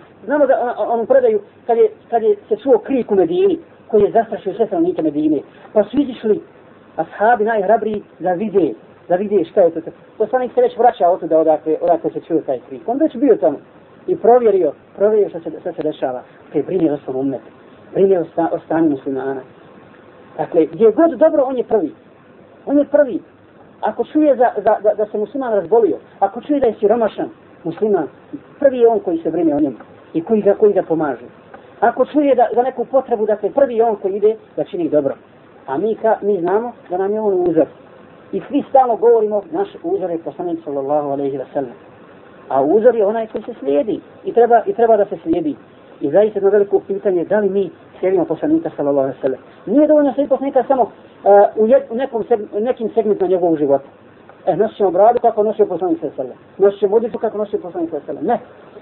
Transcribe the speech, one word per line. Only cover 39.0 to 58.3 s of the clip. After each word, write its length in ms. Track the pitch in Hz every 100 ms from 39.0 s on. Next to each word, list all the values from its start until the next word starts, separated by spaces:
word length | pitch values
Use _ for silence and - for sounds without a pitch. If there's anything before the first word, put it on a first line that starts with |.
| 220 233 214 208 -
naš 160 | 320 - -
uzor 280 | 330 392 370
je 60 | 170
poslanik, 420 | 160 139 175 165
sallallahu 460 | 156 139 135 151 147
alejhi 280 | 139 139 135
ve 80 | 123
sellem. 200 | 147 131 - - - - - - - -
A 120 | 131
uzor 340 | 139 202 226 233
je 100 | 196
onaj 220 | 226 220
koji 160 | 233
se 100 | 214 226
slijedi 400 | 269 285 226 170 - - -
i 80 |
treba, 280 | - 233 233 196
i 80 |
treba 240 | 202 226 220
da 80 | 202
se 120 | 185
slijedi. 320 | 165 160 - - - - - -
I 100 | 143
zaista 260 | 165 214 214
jedno 120 | 196
veliko 300 | 202 202 190 -
pitanje, 380 | 196 208 180 160
da 140 | 208
li 100 | 208
mi 200 | 196 180 - - -
slijedimo 260 | 185 190 165
poslanika, 440 | 160 151 160 165 -
sallallahu 320 | 143 143 135
alejhi 100 | 131
ve 40 |
sellem. 180 | 139 131 - - -
Nije 220 | 247 302
dovoljno 260 | 302 285
slijediti 160 | 254 277
poslanika 340 | 262 277 269 240
samo, 240 | 262 220 - - - 196
e, 40 | 202 208 -
u 120 | 220
jed-, 180 | 262 277
u 60 | 226
nekom 280 | 269 226
seg-, 360 | 196 233 208 208
nekim 300 | 233 247 220
segmentima 400 | 226 214 202 180
njegovog 280 | 185 175 156
života. 280 | 147 - - - - - - - -
E, 100 | 170
nosit 220 | 214 -
ćemo 140 | 202
bradu 280 | 175 214 240
kako 240 | 233 214
nosio 220 | 185 202 202
poslanik, 340 | 170 180 170
sallallahu 220 | 147 -
alejhi 160 | 127 -
ve 80 | -
sellem. 200 | - 196
Nosit 140 | 196
ćemo 160 | 208 214
odjeću 220 | 226 226
kako 200 | 214 202
nosio 220 | 208 202
poslanik, 300 | 170 180 165
sallallahu 220 | 151 -
alejhi 160 | 139
ve 100 | 156